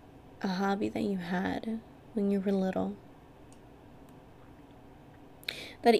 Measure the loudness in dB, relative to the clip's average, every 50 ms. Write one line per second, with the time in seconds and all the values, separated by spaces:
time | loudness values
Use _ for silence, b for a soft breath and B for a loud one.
0 | -20 -20 -20 -20 -20 -20 -8 -4 -2 0 0 2 2 2 2 2 0 0 0 0
1 | 0 0 0 -2 -2 -2 -2 0 0 0 -2 -2 -2 -4 -4 -6 -6 -12 -20 -20
2 | -18 -6 -2 0 2 4 4 2 2 2 2 2 2 2 0 0 -2 -2 -4 -8
3 | -14 -20 -20 -20 -20 -20 -20 -20 -20 -20 -20 -20 -20 -20 -20 -20 -20 -20 -20 -20
4 | -20 -20 -20 -20 -20 -20 -20 -20 -20 -20 -20 -20 -20 -20 -20 -20 -20 -20 -20 -20
5 | -20 -20 -20 -20 -20 -20 -20 -12 B B B B B B B B 6 8 8